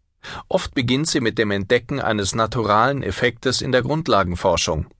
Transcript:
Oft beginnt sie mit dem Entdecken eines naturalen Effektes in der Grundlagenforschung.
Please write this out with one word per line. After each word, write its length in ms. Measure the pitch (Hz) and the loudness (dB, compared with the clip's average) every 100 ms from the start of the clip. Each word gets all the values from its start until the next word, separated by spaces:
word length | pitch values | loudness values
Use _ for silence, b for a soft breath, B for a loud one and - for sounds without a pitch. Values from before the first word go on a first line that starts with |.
| _ _ B B B | _ _ B B B
Oft 260 | 185 - | -4 -2
beginnt 340 | - 123 127 156 | -2 0 0 0
sie 120 | 156 | 0
mit 180 | 113 104 | 0 0
dem 120 | 107 | 0
Entdecken 500 | 98 92 123 120 139 | 0 0 0 0 -4
eines 340 | 113 107 98 | -2 -2 0
naturalen 680 | 117 110 123 104 104 123 139 | 0 0 0 2 4 2 0
Effektes 600 | 92 - 123 117 131 123 | -4 -2 -2 0 -2 -2
in 100 | 143 | 0
der 100 | 123 | 0
Grundlagenforschung. 1040 | 127 156 151 101 90 87 95 82 - 80 - _ | 2 -2 2 2 2 0 2 2 0 -2 -4 _